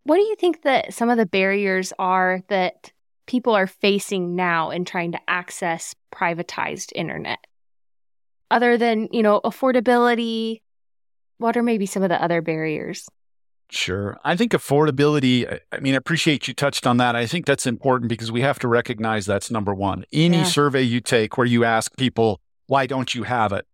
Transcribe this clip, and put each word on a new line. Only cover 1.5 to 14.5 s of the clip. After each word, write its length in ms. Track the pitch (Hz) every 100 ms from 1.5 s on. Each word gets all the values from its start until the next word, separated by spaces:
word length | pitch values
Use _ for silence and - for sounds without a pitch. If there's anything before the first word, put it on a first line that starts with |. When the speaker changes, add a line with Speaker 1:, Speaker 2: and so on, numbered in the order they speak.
| 202 196 190 185 -
Speaker 1:
are 420 | 185 185 185 185 -
that 440 | 196 180 - - _ _ _ -
people 280 | 247 240
are 120 | 208 190
facing 720 | - 202 202 - 190 175 175
now 340 | 180 165 160
in 140 | 175
trying 280 | 175 185 170
to 80 | 170 -
access 680 | 180 - - 175 165 - - -
privatized 760 | - 175 170 170 - - - -
internet? 440 | - 160 - - - _ _ _ _ _ _ _ _ _ _ -
Other 260 | 226 240 240
than, 320 | 233 220 220
you 120 | 233
know, 180 | 208 208
affordability, 1200 | 226 - 262 247 247 240 240 233 233 226 226 226 _ _ _ _ _ _ _ -
what 180 | 233 233
are 60 |
maybe 240 | 233 220 196
some 160 | 196
of 60 | 190
the 140 | 170
other 180 | 170 170
barriers? 680 | 165 156 156 151 - 190 - _ _ _ _ _ _
Speaker 2:
Sure. 480 | - - 95 101 -
I 100 | 143
think 180 | 180 240